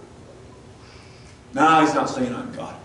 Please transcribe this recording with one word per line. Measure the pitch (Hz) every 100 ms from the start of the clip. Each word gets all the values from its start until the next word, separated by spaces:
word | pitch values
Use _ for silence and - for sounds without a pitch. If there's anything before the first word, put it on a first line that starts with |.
| - - - - - - - - - - - - - - -
nah, | 127 156 160
he's | 151 147
not | 131
saying, | 127 123 120
"I'm | -
God." | - - -